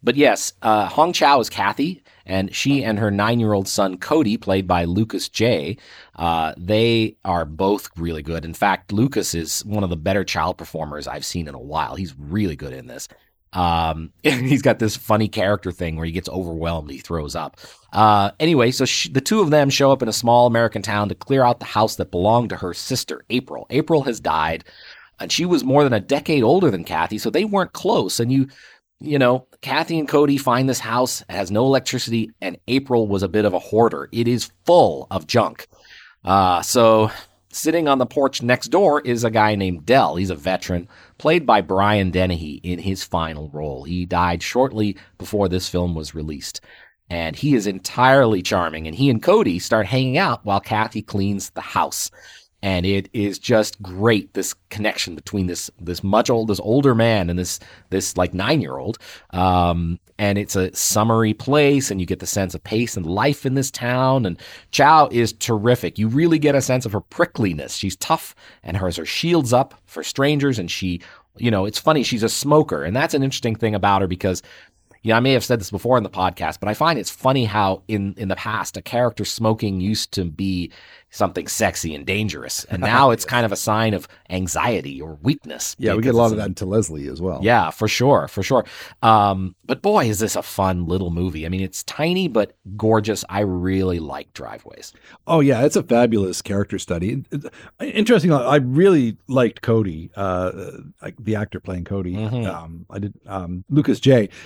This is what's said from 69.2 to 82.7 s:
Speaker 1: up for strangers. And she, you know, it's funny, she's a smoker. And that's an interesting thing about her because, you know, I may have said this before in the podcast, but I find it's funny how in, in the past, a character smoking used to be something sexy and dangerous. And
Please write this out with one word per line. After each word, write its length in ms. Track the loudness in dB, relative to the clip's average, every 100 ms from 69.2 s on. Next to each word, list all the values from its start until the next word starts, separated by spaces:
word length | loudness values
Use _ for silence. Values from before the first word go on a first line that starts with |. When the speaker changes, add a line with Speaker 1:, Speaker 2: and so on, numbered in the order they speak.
| 2 2 4
Speaker 1:
up 280 | 2 0 -6 _
for 160 | -12
strangers. 560 | -10 -2 0 2 0 -2
And 120 | -4
she, 300 | -4 -4 -6 -10 -20 _ -4
you 140 | 0
know, 140 | 0
it's 140 | 0 -2
funny, 240 | 0 2
she's 200 | 0 0
a 40 | -2
smoker. 540 | -2 2 4 4 -2
And 100 | -2 -2
that's 180 | 0
an 80 | 0
interesting 320 | -2 -2 -4
thing 200 | -2 -2 2
about 240 | 2 2
her 60 | 0
because, 340 | -2 -2 -4 -8 -20 -20 _ _ _
you 80 | 0
know, 60 | 2
I 40 |
may 120 | 4
have 120 | 2
said 160 | 2 -2
this 100 | -2
before 260 | -6 2 2
in 60 |
the 80 | 0
podcast, 480 | -2 -2 0 -6 -4
but 100 | -4
I 60 |
find 240 | 0 0 0
it's 100 | -6
funny 340 | -2 0 2
how 400 | 0 0 0 0 -2
in, 280 | -4 -4 -6
in 100 | -6
the 80 | -6
past, 400 | -4 -6 -6 -10
a 60 |
character 420 | -6 0 0 -2
smoking 560 | -8 -2 0 0 0 -2
used 300 | -2 -2 -4
to 100 | -4
be 480 | -6 -4 -4 -4 -6 -12 -20 -20 _
something 380 | -2 -2 -2 -6
sexy 460 | -2 -2 -2 -8
and 100 | -8
dangerous. 600 | -4 -2 -4 -6 -10 -10
And 180 | -6